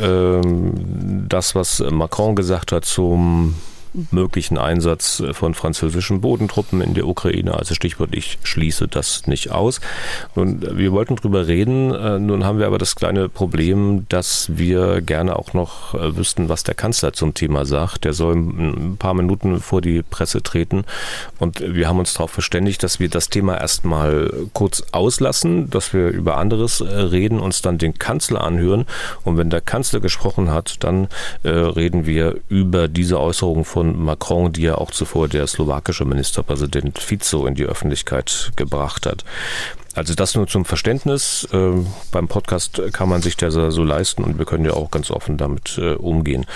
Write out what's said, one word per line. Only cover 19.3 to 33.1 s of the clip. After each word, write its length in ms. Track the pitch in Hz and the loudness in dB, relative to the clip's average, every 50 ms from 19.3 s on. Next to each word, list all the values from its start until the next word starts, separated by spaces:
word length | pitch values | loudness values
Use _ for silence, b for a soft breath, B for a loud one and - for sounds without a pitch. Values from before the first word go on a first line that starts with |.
| 98 - - 95 90 87 | 0 0 0 0 0 0
vor 200 | - - - 92 | -2 0 -2 0
die 220 | 85 85 85 82 82 | 2 2 0 0 0
Presse 400 | - - - 90 - - 95 - | -2 -4 -4 -4 -2 -2 -2 -2
treten. 420 | - - 85 85 - - 95 104 B B B B B B B B B B - | -2 -2 -2 0 0 0 -2 -2 B B B B B B B B B B -4
Und 220 | 95 85 82 - | -2 -2 -2 -4
wir 260 | - 85 87 85 82 | -6 -2 0 0 2
haben 140 | 80 90 90 | 2 2 2
uns 140 | 90 - - | 2 0 0
darauf 180 | - 82 80 - | -2 -4 -4 -2
verständigt, 500 | - - - - 87 95 101 95 - - | -4 -4 -2 0 0 0 0 0 0 -2
dass 160 | 87 - - | -2 0 0
wir 100 | 90 85 | -2 0
das 220 | - 87 - - | 0 -2 -2 0
Thema 300 | - 104 98 95 90 - | 0 0 2 2 0 0
erstmal 680 | - 80 - - - 87 80 76 76 76 76 73 76 - - 71 85 110 - | -2 -2 0 0 2 2 2 2 2 2 2 2 2 0 -2 -4 -6 -6 -2
kurz 280 | - 104 95 - - - - | 0 0 0 0 -2 -4 -2
auslassen, 800 | - - 92 120 - - 131 131 131 - - 165 175 175 147 - | -2 2 2 2 2 2 0 0 0 0 0 2 2 2 0 0
dass 220 | - 95 - - - | -2 -2 -2 0 0
wir 160 | 95 90 85 | 2 2 2
über 300 | - 92 85 82 76 71 | 2 0 0 2 2 2
anderes, 420 | 87 107 113 107 117 117 - - | 2 2 2 2 2 2 0 0
äh, 40 | 85 | 0
reden, 540 | 92 98 101 101 87 87 90 98 107 113 107 | 0 2 2 2 4 4 4 4 2 2 0
uns 240 | 95 95 90 - - | 0 0 -2 0 0
dann 160 | 92 87 82 | 0 0 2
den 180 | 85 80 - | 0 0 0
Kanzler 460 | - - - 123 151 - - 120 - - | -2 -2 -2 -2 -2 0 0 -2 0 0
anhören. 440 | 80 85 85 87 90 98 110 131 B B B B B B B B | 0 2 2 4 4 4 2 2 B B B B B B B B
Und 140 | 92 85 | 0 2
wenn 140 | 82 85 82 | 2 4 4
der 100 | 85 85 | 2 0
Kanzler 400 | - - - 120 135 - - 113 | 0 0 -2 0 0 0 2 2
gesprochen 500 | 95 92 - - - 98 - - 95 82 | 2 2 2 2 2 2 2 2 2 2
hat, 320 | 78 82 - - - - - | 2 0 0 -2 -6 -2 0
dann, 240 | 80 92 95 95 98 B B B B B B B | 0 2 2 2 0 B B B B B B B
äh, 60 | 76 | 2
reden 560 | 82 85 85 85 80 80 82 87 87 87 78 | 2 4 2 2 2 2 2 2 2 2 2
wir 340 | 80 78 80 80 82 85 - - - | 2 2 2 2 2 0 -2 -4 0
über 400 | 101 95 95 90 87 90 85 78 | 2 2 2 4 4 2 2 2
diese 320 | 78 87 87 87 | 2 0 2 2